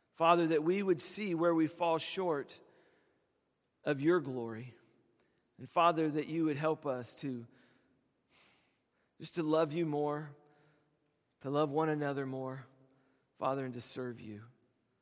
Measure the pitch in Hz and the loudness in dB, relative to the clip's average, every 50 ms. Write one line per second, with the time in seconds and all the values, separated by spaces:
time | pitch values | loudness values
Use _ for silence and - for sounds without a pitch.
0 | _ _ _ - 165 165 175 175 170 160 165 151 156 170 185 202 202 190 175 147 | _ _ _ 4 6 6 6 6 6 4 2 2 2 2 2 2 2 2 2 0
1 | - - - 202 214 196 170 160 170 175 170 165 160 147 - - 175 170 160 160 | -2 -6 -6 -6 -4 -2 0 2 2 4 4 4 2 0 0 0 0 2 2 0
2 | 156 - - 190 190 175 151 139 123 - - - - _ _ _ _ _ _ _ | -2 -4 -4 -2 -2 0 0 -2 -4 -8 -14 -20 -20 _ _ _ _ _ _ _
3 | _ _ _ _ _ _ _ _ _ _ _ _ _ _ _ _ - 147 151 135 | _ _ _ _ _ _ _ _ _ _ _ _ _ _ _ _ -4 -4 -2 0
4 | 143 160 180 175 143 139 127 127 117 113 110 110 123 127 - - _ _ _ _ | 2 4 4 2 2 -2 -6 -6 -6 -6 -8 -10 -12 -14 -18 -20 _ _ _ _
5 | _ _ _ _ _ _ _ _ _ _ _ - 127 - - 180 165 170 165 156 | _ _ _ _ _ _ _ _ _ _ _ -20 -14 -2 2 4 6 6 6 4
6 | 160 156 147 156 147 - 156 165 160 156 143 139 156 160 156 156 156 143 127 127 | 2 0 0 -2 -4 -2 -2 0 0 0 0 0 0 0 0 0 -2 -4 -4 -4
7 | 120 - - - - 139 127 120 117 - _ _ _ _ _ _ _ _ _ _ | -6 -10 -12 -10 -8 -8 -8 -8 -10 -14 _ _ _ _ _ _ _ _ _ _
8 | _ _ _ _ _ _ _ _ _ _ _ _ _ _ _ _ _ _ _ _ | _ _ _ _ _ _ _ _ _ _ _ _ _ _ _ _ _ _ _ _
9 | _ _ _ - - - - 175 160 151 156 160 165 147 147 170 170 156 147 147 | _ _ _ -16 -16 -8 -4 -2 0 2 4 4 4 2 2 0 -2 0 0 0
10 | 147 147 147 147 156 147 143 - - _ _ _ _ _ _ _ _ _ _ _ | -2 -2 -2 -4 -8 -12 -16 -20 -20 _ _ _ _ _ _ _ _ _ _ _
11 | _ _ _ _ _ _ _ _ - 135 143 147 156 143 139 156 160 156 151 151 | _ _ _ _ _ _ _ _ -6 -2 0 2 2 2 2 0 0 0 0 0
12 | 147 143 139 139 135 135 131 131 131 131 131 139 127 - _ _ _ _ _ _ | -2 -2 -2 -4 -4 -6 -6 -6 -8 -8 -10 -12 -14 -20 _ _ _ _ _ _
13 | _ _ _ _ _ _ _ - - 135 135 139 131 127 120 120 - - - 135 | _ _ _ _ _ _ _ -4 -2 -2 -2 -2 -4 -6 -8 -10 -12 -10 -10 -8
14 | 127 123 117 110 - 107 104 104 110 120 _ _ _ _ _ _ _ _ _ _ | -8 -8 -10 -12 -14 -14 -14 -16 -16 -20 _ _ _ _ _ _ _ _ _ _